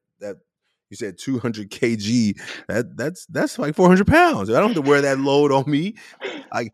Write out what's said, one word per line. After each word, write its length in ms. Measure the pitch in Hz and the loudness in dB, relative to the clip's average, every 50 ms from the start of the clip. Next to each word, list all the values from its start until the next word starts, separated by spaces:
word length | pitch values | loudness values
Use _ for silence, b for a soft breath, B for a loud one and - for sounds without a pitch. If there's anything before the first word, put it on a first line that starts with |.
| _ _ _ _ | _ _ _ _
that, 180 | 101 101 95 85 _ _ _ _ _ _ _ _ _ _ | -16 -16 -16 -16 _ _ _ _ _ _ _ _ _ _
you 60 | 104 - | -16 -12
said 200 | 117 101 87 - | -12 -12 -12 -10
two 220 | - 135 135 117 | -8 -6 -4 -4
hundred 300 | - 120 110 107 104 101 | -4 -6 -6 -8 -10 -14
K 240 | - - - 117 117 110 | -8 -4 -2 -2 -2 -2
G, 380 | 101 107 120 123 110 104 95 - B B B B B B | -2 -2 0 0 0 0 -2 -4 B B B B B B
that, 280 | 90 110 - - - - | -4 -4 -6 -6 -8 -10
that's, 280 | 120 156 180 - - - | -8 -8 -8 -10 -14 -10
that's 320 | 156 143 240 294 - - | -6 -4 -4 -4 -4 -6
like 160 | - 147 151 | -6 -4 0
four 120 | - 185 180 | 4 6 6
hundred 180 | 180 185 202 - | 6 6 4 4
pounds. 420 | 277 330 359 339 294 110 95 104 | 4 4 4 4 2 0 -2 0
I 100 | 113 143 | 2 2
don't 140 | 196 226 226 | 2 2 0
have 100 | 160 135 | 0 2
to 60 | 139 | 2
wear 120 | 147 143 | 4 4
that 180 | 143 139 135 135 | 4 2 0 0
load 320 | 135 139 139 147 147 143 | 0 2 2 4 4 4
on 180 | 135 139 131 147 | 4 2 0 0
me. 260 | 147 143 170 202 220 B B B B B B B B 294 B B - | -2 -2 -2 -4 -8 B B B B B B B B -14 B B -8
I, 160 | 113 120 110 | -8 -8 -8